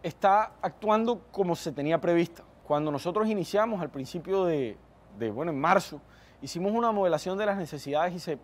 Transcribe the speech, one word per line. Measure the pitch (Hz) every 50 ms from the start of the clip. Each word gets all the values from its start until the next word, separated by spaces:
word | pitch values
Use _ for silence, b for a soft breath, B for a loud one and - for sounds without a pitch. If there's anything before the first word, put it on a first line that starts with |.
está | - 170 - - - 196 196 214 214 - - -
actuando | - 180 - - - 214 214 220 226 233 240 175 - -
como | - 196 196 175 165
se | - - 165
tenía | 131 147 139 151 165 160
prevista. | 170 175 170 170 156 - - - - - - - -
Cuando | - 147 147 151 156
nosotros | 147 135 - 175 165 214 220 220
iniciamos | 220 202 160 - - 202 220 233 220 185
al | 165 139
principio | - 143 131 - - 175 156 185 190 196 185
de, | 175 160 147 131 110 98 - - - - - - - -
de, | 101 117 110
bueno, | 104 120 160 175
en | 156 135
marzo, | 143 170 190 196 - - 156 143 - B B B B B B B
hicimos | - 135 - 165 180 202
una | 214 233 233 233
modelación | 214 202 196 180 160 151 - 180 190 196
de | 214
las | 208 196
necesidades | 196 175 139 - 143 - 143 143 151 165 180 175
y | 175
se | - 175 151 123